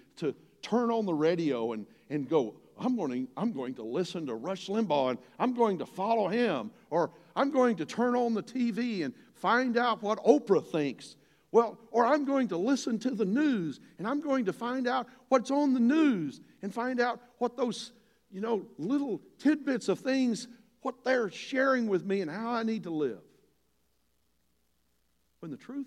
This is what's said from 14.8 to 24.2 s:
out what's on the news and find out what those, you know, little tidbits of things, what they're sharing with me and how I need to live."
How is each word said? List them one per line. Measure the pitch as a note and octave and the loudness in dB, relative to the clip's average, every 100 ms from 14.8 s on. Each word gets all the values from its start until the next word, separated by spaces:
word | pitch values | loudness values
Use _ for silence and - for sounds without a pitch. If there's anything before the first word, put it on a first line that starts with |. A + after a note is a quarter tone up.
| B3 | -2
out | B3+ A#3 - _ | -2 -4 -14 _
what's | C4 - | 2 2
on | C#4 D4 | 2 2
the | B3 | 4
news | A#3 D#4 D4+ G#3 D3 - - _ | 4 6 4 2 -2 -8 -20 _
and | G3 | -8
find | A3+ B3 B3+ | -4 -4 0
out | A#3+ A#3 - _ | 0 -2 -12 _
what | A#3+ A#3+ | -4 -2
those, | B3 - - - _ _ _ | -4 -4 -12 -18 _ _ _
you | F#3+ | -8
know, | A3 G#3+ E3+ - | -2 -2 -4 -8
little | E3+ C#4+ C#4 F3+ - _ | -2 -2 -2 -6 -8 _
tidbits | C#4 D4+ C#4 B3 - | 2 2 0 -2 0
of | F#3 | 0
things, | C4 C4+ B3 G#3 - - _ _ | 2 2 2 0 -6 -18 _ _
what | C4 - | -10 -6
they're | B3 B3+ G#3 | 0 0 0
sharing | - - C4 C4+ C4 A3+ | -6 -4 0 2 2 2
with | F#3 F3+ | 0 0
me | G3 | -2
and | E3+ | -2
how | F#3 A3+ | -6 -4
I | A#3+ | -2
need | A3+ A3 | -2 -4
to | E3+ | -4
live." | D#3 C#3 G#2 - _ _ _ _ _ _ _ _ _ | -2 -2 -2 -14 _ _ _ _ _ _ _ _ _